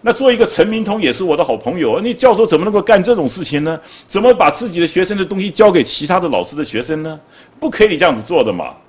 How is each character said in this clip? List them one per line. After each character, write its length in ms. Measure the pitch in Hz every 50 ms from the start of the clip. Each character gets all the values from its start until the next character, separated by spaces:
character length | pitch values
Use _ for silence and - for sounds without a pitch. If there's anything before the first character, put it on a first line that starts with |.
| -
那 80 | 226
做 220 | 226 226 269 262 240
一 20 |
个 80 | 220 220
陈 220 | - - - -
明 180 | 208 220 220 214
通 160 | 202 208 220
也 140 | 180 131 120
是 100 | - 190
我 140 | 175 147
的 60 | 160 165
好 120 | - 117
朋 220 | 104 - 120 165
友， 240 | 180 151 113 113 165
你 100 | 208 247
教 220 | 233 - 254 254 214
授 100 | 196 226
怎 140 | - 170
么 80 | 151 175
能 80 | 214 208
够 80 | 202
干 200 | 196 - 214 196 180
这 100 | 220 240
种 160 | 202 151 123
事 140 | - 190 170
情 200 | - 147 147 151
呢？ 160 | 160 165 156 - - - - -
怎 120 | _ - 196
么 140 | 214 254 247
把 160 | 175 151 147
自 180 | - - 240
己 120 | 226 165 170
的 80 | 170
学 160 | 160 - 180 185
生 100 | 185 208
的 80 | 202 190
东 160 | - 202 190
西 120 | 196 202
交 200 | - - 214 208
给 120 | 185 165 120
其 240 | - - - 147
他 120 | - 180 185
的 80 | 175 160
老 140 | 123 92 -
师 120 | - 143
的 80 | 147 151
学 180 | - - 110
生 220 | 127 151 156 156 156
呢？ 180 | 160 156 151 _ _ _ - - _ _ -
不 100 | 311 302
可 160 | - - 214
以 100 | 214 175
这 80 | 143 180
样 120 | 170 131
子 40 | 110 107
做 200 | - 175 156 120
的 80 | 107
嘛。 220 | 95 87 76 64 - - _